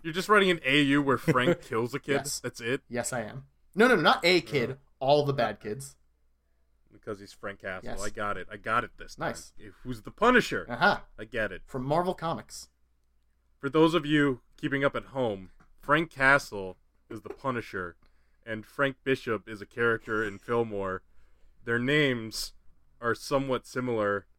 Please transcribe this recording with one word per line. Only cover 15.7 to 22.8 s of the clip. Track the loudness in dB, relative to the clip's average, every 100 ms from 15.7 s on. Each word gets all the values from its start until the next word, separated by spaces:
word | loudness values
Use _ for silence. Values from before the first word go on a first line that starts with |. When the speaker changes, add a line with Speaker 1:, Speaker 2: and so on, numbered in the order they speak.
| -18
Speaker 1:
Frank | 0 2 2
Castle | 2 4 4 2 -10 -10 -12 _ _ _
is | -16
the | -14
Punisher, | -8 -6 -6 -6 -10 -10 -12 _ _ _ _ -12
and | -12
Frank | -10 -4 -4 -2
Bishop | -2 -2 0 -6 -6
is | -16
a | -14
character | 0 0 0 -2 -4
in | -4 -6
Fillmore. | -4 -2 -2 -4 -4 -6 _ -20 -20 _ -20 _
Their | -4 -2
names | 0 2 2 -2 -6 -8 -10 -12 -20 -20